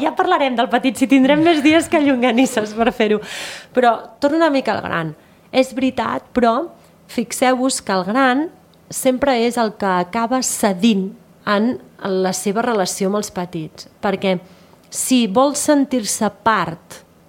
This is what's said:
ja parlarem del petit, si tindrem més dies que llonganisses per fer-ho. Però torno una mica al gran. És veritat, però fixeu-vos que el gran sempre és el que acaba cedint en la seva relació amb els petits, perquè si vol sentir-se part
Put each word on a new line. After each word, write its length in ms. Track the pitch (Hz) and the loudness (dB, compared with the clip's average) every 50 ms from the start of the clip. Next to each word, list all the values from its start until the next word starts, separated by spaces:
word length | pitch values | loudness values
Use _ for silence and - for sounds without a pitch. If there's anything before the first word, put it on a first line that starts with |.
ja 140 | 269 320 - | 0 -2 0
parlarem 400 | - 370 359 370 311 285 269 247 | 0 0 2 2 2 0 0 0
del 120 | 226 233 196 | 0 -2 0
petit, 280 | 226 - - 262 208 | 0 0 0 0 -2
si 100 | - 269 208 | 0 0 4
tindrem 340 | 269 269 262 269 294 302 320 | 4 4 6 6 4 4 4
més 180 | 339 339 302 247 | 4 4 4 4
dies 260 | 302 311 330 311 - | 4 4 4 2 2
que 120 | - 320 | 0 2
llonganisses 720 | 294 277 269 240 240 254 226 240 269 - - 233 208 208 214 | 2 2 2 2 2 2 2 2 2 2 2 -2 -4 -4 -2
per 200 | 226 226 247 - | -2 0 0 0
fer-ho. 280 | - 220 208 214 208 - - - - - - - - - - - | 0 0 2 0 0 -2 -6 -12 -12 -12 -12 -14 -16 -14 -6 0
Però 240 | 254 240 240 220 - - - - - | 2 4 4 2 2 -2 -14 -8 -2
torno 160 | - 285 302 330 | -2 0 2 2
una 100 | 330 320 | 2 2
mica 220 | 277 269 254 226 202 | 2 0 0 -2 -2
al 80 | - - | -4 -4
gran. 320 | - - 170 160 156 151 - _ _ _ _ _ _ - | -4 -4 -4 -4 -4 -8 -12 _ _ _ _ _ _ 0
És 220 | 254 262 254 220 | 0 0 0 0
veritat, 480 | 254 262 254 254 - 220 226 247 262 - - - | -2 -2 0 0 -2 -4 -4 -4 -6 -6 -6 -2
però 360 | 247 233 233 226 254 330 339 - - - _ _ _ _ - | 2 2 2 2 2 -2 -6 -10 -16 -20 _ _ _ _ -12
fixeu-vos 720 | - 247 226 - - - 262 247 254 240 254 269 254 - - | -6 -6 -6 -4 -4 0 0 2 2 2 0 -2 -2 -4 -4
que 100 | - 196 | -2 -2
el 120 | 190 180 | -2 -2
gran 440 | 185 220 262 269 254 247 277 311 359 - - _ _ _ _ _ - | -2 0 2 2 2 2 0 -2 -4 -8 -14 _ _ _ _ _ -14
sempre 460 | - - - 262 254 247 277 285 262 233 233 | -8 -4 0 0 0 0 2 0 2 2 0
és 120 | 240 226 247 | 0 0 0
el 140 | 226 214 214 | -2 -2 -2
que 120 | - 208 | -2 -2
acaba 540 | 196 180 180 180 180 - 226 233 214 262 254 233 | 0 0 0 -2 -2 -4 -4 -2 -2 -2 -2 -2
cedint 680 | - - - - 208 190 180 208 233 214 196 185 196 226 - - _ _ _ - | -4 -4 -2 0 -2 0 2 2 2 2 2 0 -4 -8 -14 -20 _ _ _ -4
en 340 | 208 208 202 214 247 254 - - - _ - - | -2 0 0 0 0 -2 -4 -10 -18 _ -10 -6
la 280 | 196 190 190 185 185 180 | -4 -2 -2 0 -2 -2
seva 300 | - - 202 185 220 233 | -4 -4 -4 -2 -2 -2
relació 460 | 247 233 208 180 175 - - 202 190 | 0 0 0 -2 -2 -2 -4 -2 -2
amb 60 | 208 | -2
els 140 | 208 202 - - | -2 -4 -6 -6
petits, 540 | 190 180 175 - 165 156 160 - - - - _ _ | -8 -8 -8 -8 -10 -10 -10 -14 -18 -20 -20 _ _
perquè 380 | - 208 190 185 - 190 185 175 - - - - - - - - _ - | -4 -4 -4 -2 0 -2 -2 -2 -4 -10 -20 -20 -20 -20 -20 -20 _ -14
si 380 | - - - - 262 247 233 | -10 -6 -2 0 2 2 2
vol 300 | 208 190 247 269 294 277 | 2 2 2 2 2 0
sentir-se 760 | - - - 302 285 269 - 262 254 208 196 - - 220 202 - - - | -2 0 2 2 2 2 0 -2 -4 -4 -4 -4 -2 -4 -4 -4 -2 0
part 580 | 226 220 196 170 160 160 - - - - - - _ _ _ _ | 0 2 0 0 -4 -6 -12 -14 -20 -20 -20 -20 _ _ _ _